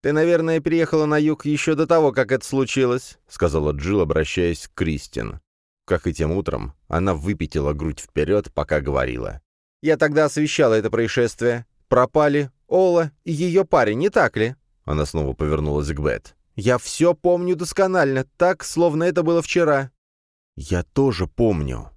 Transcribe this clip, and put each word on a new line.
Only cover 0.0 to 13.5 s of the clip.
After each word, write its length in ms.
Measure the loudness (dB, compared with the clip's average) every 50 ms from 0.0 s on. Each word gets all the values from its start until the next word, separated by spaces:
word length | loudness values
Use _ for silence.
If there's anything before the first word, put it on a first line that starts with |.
«Ты, 120 | -2 0 2
наверное, 460 | 2 2 4 2 2 2 0 -2 0
переехала 460 | 2 2 4 4 2 2 2 0 2
на 120 | 2 2
юг 280 | 2 2 2 0 -2 -2
ещё 300 | -2 -2 0 0 0 2
до 100 | 0 2
того, 260 | 4 4 4 4 4
как 200 | 2 2 0 2
это 140 | 0 -2 -2
случилось», 720 | -2 -2 -2 -2 0 0 0 2 2 0 -2 -4 -10 -20 _ _
сказала 440 | _ -4 -2 -2 0 0 0 0 -2
Джилл, 300 | -2 -2 -2 0 2 2
обращаясь 680 | 2 2 0 -2 -2 -2 -2 0 0 0 -2 -4 -10
к 60 | -18 _
Кристин. 640 | -4 -2 -2 -2 -4 -8 -10 -10 -10 -10 -10 -12 -16 _ _ _ _ _ _ _ _ _
Как 220 | -2 -2 -2 -2
и 60 | -4 -4
тем 180 | -2 -2 -2
утром, 420 | -2 -2 -2 -4 -6 -6 -8 -10 -14 _ _
она 260 | _ -4 -2 0 0 -2
выпятила 600 | -2 -4 -6 -4 -4 -6 -4 -4 -2 -2 -2 -4
грудь 260 | -4 -6 -6 -6 -8
вперёд, 520 | -14 _ _ -2 0 0 0 -2 -2 -4 _
пока 280 | -6 -4 -2 -2 -2
говорила. 600 | -2 -2 -2 -2 -2 -4 -6 -8 -10 -10 -12 -14 _ _ _ _ _ _ _ _
«Я 160 | -2 -2 0
тогда 280 | 2 0 0 2 2 0
освещала 480 | 2 0 -2 -2 -2 2 2 2 4 4
это 160 | 2 0 0
происшествие. 760 | -2 -2 -2 0 0 0 0 0 -2 -2 -2 -2 -2 -2 -8 _ _ _ _
Пропали 640 | _ 2 2 2 2 2 2 2 2 2 0 -2 -4 _ _ _
Ола 440 | _ 2 2 4 4 4 2 0 -2 _ _ _
и 60 | -8
её 340 | -4 -4 -2 0